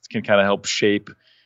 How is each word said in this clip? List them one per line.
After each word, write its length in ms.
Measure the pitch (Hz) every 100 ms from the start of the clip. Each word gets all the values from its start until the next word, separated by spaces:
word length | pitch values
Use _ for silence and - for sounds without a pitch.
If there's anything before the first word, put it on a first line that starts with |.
| -
can 100 | 113
kinda 240 | 107 101
help 220 | 98 101 -
shape, 420 | - 107 101 - - _ _